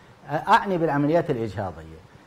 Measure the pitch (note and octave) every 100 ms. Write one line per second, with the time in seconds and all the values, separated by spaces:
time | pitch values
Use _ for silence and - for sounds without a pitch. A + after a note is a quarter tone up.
0 | - - C#3+ D3 - G#3+ G#3 F3+ D#3+ C#3+
1 | D3 E3 D#3 B2+ A2+ A2+ F#2+ E2 D#2+ D#2+
2 | - -